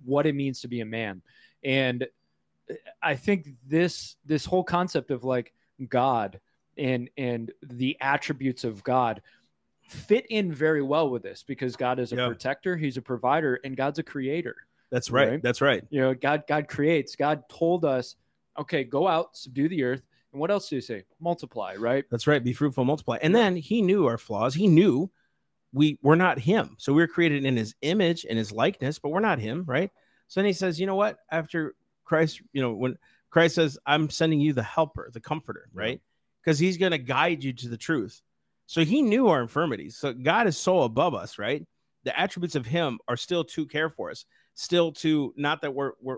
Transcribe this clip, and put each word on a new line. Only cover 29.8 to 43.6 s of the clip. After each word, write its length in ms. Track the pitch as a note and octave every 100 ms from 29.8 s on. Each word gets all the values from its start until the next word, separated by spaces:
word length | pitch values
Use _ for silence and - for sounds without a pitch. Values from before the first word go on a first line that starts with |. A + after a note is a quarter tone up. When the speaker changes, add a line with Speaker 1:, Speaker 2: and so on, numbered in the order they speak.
| F#3+ - _ _ _
Speaker 2:
So 120 | F#3
then 80 | G3+
he 60 |
says, 260 | F#3 F#3+ D#3+
"You 80 | F#3+
know 80 | F#3+
what?" 240 | G#3 - _
After 460 | D#3+ D#3+ E3 D3+ - _ _ -
Christ, 360 | D#3+ D#3+ - -
you 80 | C#3
know, 120 | B2+
when 240 | G#2+ B2+ - _ _ _
Christ 260 | E3 E3+ -
says, 220 | D#3 C#3 -
"I'm 240 | D3 D#3
sending 300 | - D#3+ D3+
you 140 | D3+
the 100 | C3
helper, 460 | G#2+ - D#3 - -
the 80 | A#2
comforter," 480 | - D3 C3 - -
Speaker 1:
Yeah. 60 | F#2
Speaker 2:
right? 220 | A2 C3 _ _ _ _
'Cause 160 | E3 D3
he's 180 | F3+ F3
gonna 200 | F#3 D#3+
guide 440 | B2 C3 E3+ D#3
you 100 | C3+
to 160 | B2 A#2+
the 80 | A#2
truth. 440 | - D#3 G2 - _ _ _ _ -
So 160 | E3
he 180 | D#3 C4+
knew 260 | B3 A3+ A#3+
our 140 | D3
infirmities. 560 | A#2 D3 E3 G#2 D2 -
So 160 | C#3+
God 340 | B2 C3 G3+ A3
is 100 | D3+
so 240 | - F#3
above 320 | B2 A#2 F3
us, 240 | A2 G2+ -
right? 300 | G#2 D3 E3 _ _ _
The 160 | C3 C#3+
attributes 360 | F#3+ F#3 F3 C#3+
of 100 | A#2
him 340 | E3+ D3+ A2+ -
are 100 | A#2+
still 260 | - F3
to 220 | D#3 -